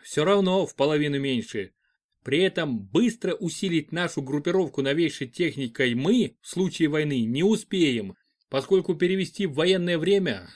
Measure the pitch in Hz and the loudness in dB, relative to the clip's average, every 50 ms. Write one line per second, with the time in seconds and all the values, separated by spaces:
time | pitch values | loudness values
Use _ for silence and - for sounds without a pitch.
0 | - - - 147 151 185 202 202 190 185 185 196 180 - - - 139 151 151 151 | -18 -6 -2 0 2 4 4 4 4 2 2 0 0 -2 -2 0 0 2 2 2
1 | 147 147 143 139 139 139 131 117 110 - - 110 95 - _ _ _ _ _ _ | 0 0 -2 -2 -2 -2 -2 -2 -4 -4 -6 -8 -8 -8 _ _ _ _ _ _
2 | _ _ _ _ - - - 160 190 185 190 180 160 147 123 107 98 95 - 170 | _ _ _ _ -6 -2 0 2 2 2 0 -2 -2 -2 -4 -4 -4 -2 2 2
3 | 240 233 233 - - 190 160 - - 165 156 - 202 190 170 156 147 - 160 165 | 2 2 0 -2 -4 -4 -4 -2 -4 -6 -4 -4 -2 -2 0 -2 -2 -2 -4 -4
4 | 175 165 - 180 143 131 143 147 147 175 175 190 180 135 - - 135 135 143 160 | -4 -4 -4 -6 -6 -4 -4 -2 -2 0 2 2 0 0 -2 -2 -2 0 0 2
5 | 170 147 - - 143 117 - - 175 156 117 135 135 117 - - 135 123 117 123 | 0 0 -2 -4 -8 -8 -4 -4 -2 -2 -2 -4 -6 -6 -2 0 0 0 0 0
6 | 139 180 233 247 185 - - _ _ - - 180 190 180 185 - 160 147 151 156 | 2 2 2 2 2 0 -4 _ _ -8 -4 -2 -2 -2 0 0 0 0 2 0
7 | 151 151 143 127 113 110 123 139 175 208 220 - - - - 185 165 143 123 113 | 0 0 0 0 0 0 0 2 2 2 2 2 0 -2 0 2 2 2 2 0
8 | 101 95 - - _ _ _ _ _ _ - 135 135 - 196 190 - - 175 151 | -4 -6 -10 -16 _ _ _ _ _ _ -4 -4 0 2 2 2 2 0 0 0
9 | 180 180 190 190 180 - - - 196 165 131 143 156 180 190 180 175 175 175 165 | 0 0 0 0 -2 -4 -4 -4 -4 -2 0 0 2 2 2 2 2 0 0 0
10 | 156 185 202 196 185 151 107 92 - - - | 2 2 2 2 2 0 -2 -4 -8 -14 -20